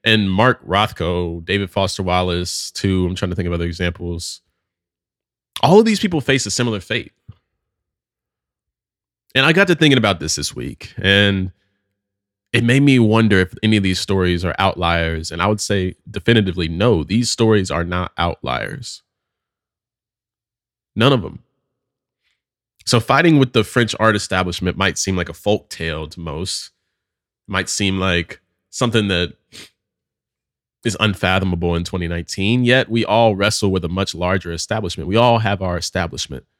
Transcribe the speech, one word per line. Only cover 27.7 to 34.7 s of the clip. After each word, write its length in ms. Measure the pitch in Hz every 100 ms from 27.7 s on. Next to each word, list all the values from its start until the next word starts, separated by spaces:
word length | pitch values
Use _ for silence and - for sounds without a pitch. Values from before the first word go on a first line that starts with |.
| - 101 95
like 420 | 92 87 87 - _ _ _
something 380 | - 120 110 101
that 280 | 87 87 - _ - - _ _ _ _ _ _ _ _ _ _ _ 117
is 120 | 95
unfathomable 760 | 107 95 92 95 95 87 87 85
in 100 | 85
twenty 240 | 92 85
nineteen, 560 | 85 82 - 98 123 120
yet 240 | 127 113
we 160 | 117 107
all 320 | 107 113 98
wrestle 340 | 101 - 101
with 140 | 92 85
a 40 |
much 240 | 92 98
larger 380 | 82 87 95 87
establishment. 560 | 82 -